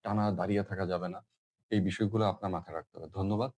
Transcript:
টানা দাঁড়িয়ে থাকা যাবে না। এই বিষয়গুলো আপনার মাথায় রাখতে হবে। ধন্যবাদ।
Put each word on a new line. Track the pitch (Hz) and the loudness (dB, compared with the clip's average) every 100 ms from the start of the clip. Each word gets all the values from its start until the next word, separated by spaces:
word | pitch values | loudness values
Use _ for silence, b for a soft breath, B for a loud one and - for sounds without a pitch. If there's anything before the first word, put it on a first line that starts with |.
টানা | 101 107 104 | 0 2 2
দাঁড়িয়ে | 90 92 101 | 2 2 2
থাকা | 98 95 92 | 0 -2 0
যাবে | 90 90 | 0 -2
না। | 95 _ _ _ _ _ | -8 _ _ _ _ _
এই | 104 | 2
বিষয়গুলো | 95 90 107 110 | 2 0 0 2
আপনার | 104 - 101 | 0 0 -4
মাথায় | 85 85 80 | -4 -6 -10
রাখতে | - - | -10 -16
হবে। | 80 | -10
ধন্যবাদ। | 90 98 107 131 _ | -4 0 0 -2 _